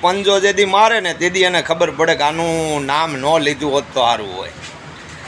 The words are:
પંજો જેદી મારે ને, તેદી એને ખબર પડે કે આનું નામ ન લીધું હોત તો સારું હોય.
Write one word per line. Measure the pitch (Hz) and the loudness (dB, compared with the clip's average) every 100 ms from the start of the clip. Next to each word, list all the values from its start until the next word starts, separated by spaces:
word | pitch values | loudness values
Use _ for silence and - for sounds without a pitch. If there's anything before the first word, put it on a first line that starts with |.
પંજો | 175 196 196 196 | 0 2 2 4
જેદી | 202 190 196 196 | 4 2 2 4
મારે | 220 226 | 4 4
ને, | 180 | -2
તેદી | 160 175 185 | -2 0 2
એને | 180 175 | 2 2
ખબર | - 165 170 | 0 0 0
પડે | 139 160 147 | 2 0 2
કે | 147 | 0
આનું | 160 170 165 156 147 139 | 0 -2 -2 -2 -2 -2
નામ | 147 165 135 | -2 -2 -2
ન | 139 160 | 0 2
લીધું | 147 139 147 | 0 -2 -2
હોત | 139 - | -2 -2
તો | 135 | 0
સારું | 120 113 101 | 2 0 -4
હોય. | 92 85 - - - - - - - | -10 -10 -14 -16 -18 -18 -18 -18 -18